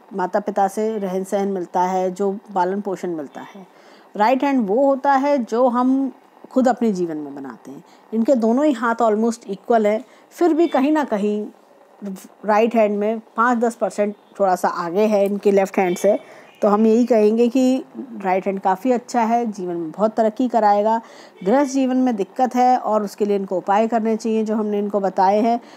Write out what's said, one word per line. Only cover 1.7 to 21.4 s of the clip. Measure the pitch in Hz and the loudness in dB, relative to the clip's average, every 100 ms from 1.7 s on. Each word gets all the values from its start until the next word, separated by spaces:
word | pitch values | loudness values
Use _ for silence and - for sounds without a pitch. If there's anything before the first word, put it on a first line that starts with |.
| 185 | -2
है, | 180 185 185 | 0 0 -2
जो | 185 202 196 - 196 | -2 -4 -4 -6 -4
पालन | 180 196 | -2 -2
पोषण | 202 185 180 | -6 -6 -6
मिलता | 165 135 - | -8 -10 -14
है। | 135 196 185 _ - - - 196 | -18 -20 -20 _ -20 -20 -10 0
Right | 214 262 | 2 2
hand | 285 269 202 | 2 0 0
वो | 220 277 | 2 2
होता | 269 277 | 2 2
है | 269 285 285 | 0 2 0
जो | 220 226 254 | 0 0 0
हम | 240 254 269 269 - _ _ - | 2 2 0 -2 -8 _ _ -4
खुद | 254 254 | 0 2
अपने | 233 233 | 2 0
जीवन | 185 170 156 | 0 -4 -6
में | 147 139 | -10 -12
बनाते | 135 110 - | -14 -16 -18
हैं। | 143 - - _ | -20 -20 -20 _
इनके | 226 226 262 | -2 2 2
दोनों | 220 247 302 | 2 2 2
ही | |
हाथ | 226 233 226 | 0 -2 0
almost | 226 208 226 226 - | 0 2 0 -4 -8
equal | 196 - 233 208 | -8 0 2 2
हैं, | 220 - - _ | -2 -6 -20 _
फिर | - 349 | -2 0
भी | 311 339 | 2 2
कहीं | 277 269 | 2 0
ना | 311 | 0
कहीं | 262 208 208 208 208 - _ _ _ _ 202 190 - _ 202 | -2 -2 -2 -4 -6 -14 _ _ _ _ -14 -14 -18 _ -2
right | 208 233 226 | 2 2 2
hand | 214 208 | 2 0
में | 208 226 | -2 -4
पाँच | - - 240 240 | -6 -2 0 2
दस | 233 226 | -2 -2
परसेंट | 196 - 208 208 _ - | -4 -2 -4 -4 _ -2
थोड़ा | 190 180 | 0 2
सा | 190 | -2
आगे | - 175 180 214 | -2 -4 0 2
है | 208 196 | 2 0
इनके | 202 208 | 0 2
left | 196 190 - | 2 2 0
hand | 185 190 | 0 2
से। | 196 247 - - - - | 2 0 -2 -20 -20 -2
तो | 214 | 2
हम | 208 220 | 4 4
यही | 220 240 | 4 4
कहेंगे | 226 214 226 240 | 4 4 4 2
कि | 262 254 262 - 226 | 2 2 0 -4 -14
राइट | 262 220 190 190 196 | -14 -8 -2 -2 -2
hand | 190 | -2
काफ़ी | 202 277 262 | -2 0 0
अच्छा | 247 - 247 | -2 -2 -2
है, | 220 240 240 | 0 0 -2
जीवन | 208 180 170 | -6 -6 -6
में | 160 | -8
बहुत | - 220 220 | -2 -2 0
तरक्की | 220 220 254 | -2 0 -2
कराएगा। | 233 208 208 208 226 - - - - | 2 2 2 2 0 -4 -18 -20 -8